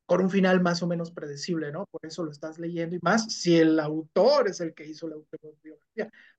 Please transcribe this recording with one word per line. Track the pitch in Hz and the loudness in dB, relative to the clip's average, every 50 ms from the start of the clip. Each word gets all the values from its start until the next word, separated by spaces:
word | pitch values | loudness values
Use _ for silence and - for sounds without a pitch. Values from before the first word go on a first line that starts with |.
| _ | _
con | - 175 180 | 0 2 2
un | 190 185 | 2 2
final | 180 196 185 185 180 180 | 2 4 4 4 4 4
más | 180 175 175 170 | 4 2 0 0
o | 180 | -2
menos | 175 175 170 165 170 | -4 -4 -4 -6 -10
predecible, | - - 160 147 143 143 - - 175 160 151 143 | -10 -12 -12 -12 -10 -10 -6 -4 -4 -4 -4 -6
¿no? | 147 175 202 _ | -8 -10 -10 _
Por | - 160 - | -12 -14 -14
eso | 160 160 185 170 | -12 -8 -8 -8
lo | 156 | -8
estás | 147 147 - 156 160 170 | -8 -10 -12 -12 -12 -10
leyendo, | 170 170 175 165 170 165 180 | -8 -8 -6 -6 -6 -6 -6
y | 175 | -2
más | 170 170 208 226 220 - | 0 2 2 2 0 -4
si | - - - 175 170 | -8 -4 2 4 6
el | 165 160 160 156 160 | 6 6 6 4 2
autor | 151 151 156 160 156 - - 190 196 254 294 285 240 196 | 2 0 -4 -6 -6 -2 2 4 6 6 6 4 2 0
es | 165 - | -2 -6
el | 175 160 156 | -8 -8 -10
que | - 151 | -12 -16
hizo | 151 156 156 165 160 | -16 -14 -12 -12 -12
la | 151 | -12
autobiografía. | 156 151 - - - 156 151 151 _ - 156 156 _ _ _ - 220 208 - _ - - _ _ | -14 -18 -18 -20 -18 -18 -20 -20 _ -20 -20 -20 _ _ _ -10 -10 -10 -10 _ -20 -20 _ _